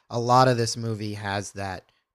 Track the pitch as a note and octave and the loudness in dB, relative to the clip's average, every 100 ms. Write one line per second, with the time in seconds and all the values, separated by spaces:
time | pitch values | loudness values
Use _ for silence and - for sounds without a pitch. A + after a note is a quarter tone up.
0 | - A#2+ A#2+ B2+ C3 A#2+ A2+ A#2+ A2+ G#2+ | -10 -4 4 6 6 4 0 -4 -6 -6
1 | G#2+ G#2 G#2 G2+ F#2+ G2 G2 F2+ - _ | -8 -8 -6 -4 -6 -10 -10 -10 -16 _
2 | _ | _